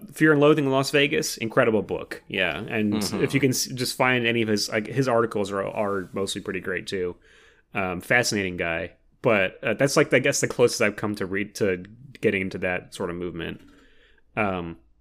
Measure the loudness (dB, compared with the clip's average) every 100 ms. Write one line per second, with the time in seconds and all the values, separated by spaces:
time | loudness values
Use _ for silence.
0 | -12 2 4 6 6 6 4 2 2 2
1 | 2 0 -2 -4 0 4 4 4 0 -6
2 | -8 -14 -6 -2 0 -2 -4 -2 0 0
3 | -2 -2 0 2 2 0 -4 -4 -6 0
4 | 0 2 2 0 2 0 0 -4 -2 -2
5 | 2 2 2 -2 -2 -2 -4 -2 -2 -2
6 | -4 -6 -4 -6 -6 -6 -4 -6 -4 -4
7 | -4 -6 _ _ _ _ _ -4 -4 -4
8 | 2 2 2 0 -2 -2 -2 -2 -6 -12
9 | _ _ 2 4 2 -2 -4 0 2 2
10 | 4 2 2 0 -2 2 2 2 -2 0
11 | -6 -4 -4 -4 -6 -2 -2 -2 -6 -18
12 | -20 -2 0 0 -2 -4 -4 -4 -6 -8
13 | -6 -4 -6 -6 -8 -10 -16 -20 _ _
14 | _ _ _ -2 0 -2 -6 -10 _ _